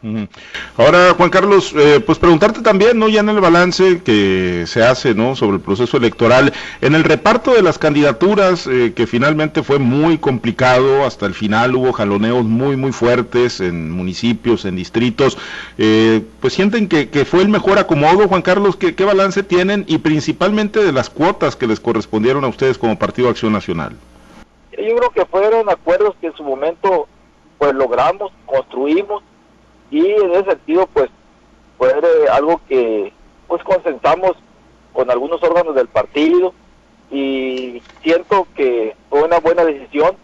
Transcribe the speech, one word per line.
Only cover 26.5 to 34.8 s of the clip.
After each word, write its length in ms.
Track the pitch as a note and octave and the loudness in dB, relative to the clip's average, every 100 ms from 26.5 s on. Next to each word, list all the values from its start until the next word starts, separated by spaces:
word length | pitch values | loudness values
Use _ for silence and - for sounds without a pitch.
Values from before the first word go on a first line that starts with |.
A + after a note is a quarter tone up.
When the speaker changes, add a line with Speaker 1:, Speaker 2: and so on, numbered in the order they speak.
| C3+ D3 E3+ F#3+ F3+ D3 _ _ _ _ _ | -6 -6 -4 -2 -2 -4 _ _ _ _ _
Speaker 2:
pues, 120 | C#3+ C3+ | -2 0
logramos, 560 | C3 A#2+ D#3 F#3+ G3+ _ - | -2 0 0 -2 -8 _ -6
construimos, 760 | C3+ B2+ - C#3 D#3+ G3+ G#4 _ _ _ _ _ _ _ | -6 -4 -6 -2 -2 -2 -8 _ _ _ _ _ _ _
y 140 | C#3+ F3+ | -2 0
en 240 | G#3+ G3 | 2 0
ese 140 | F3 G3 | 0 -2
sentido, 420 | E3 - E3 F#3 | -4 -2 -2 0
pues, 160 | - C3 _ _ _ _ _ _ _ | -2 -4 _ _ _ _ _ _ _
fue, 120 | B2+ | 0
eh, 400 | C#3 E3+ D#3+ D3 | 2 2 2 4
algo 300 | C3+ D3 E3 _ | 2 0 -2 _
que, 420 | C3+ A#2 A2 G2+ _ - _ _ | -2 0 -2 -6 _ -20 _ _
pues, 120 | E3+ | -8
consensamos 760 | - F#3+ E3+ C3 D#3+ F#3 F#3 F3 _ _ _ _ | -2 -4 -2 -4 -2 0 -2 -4 _ _ _ _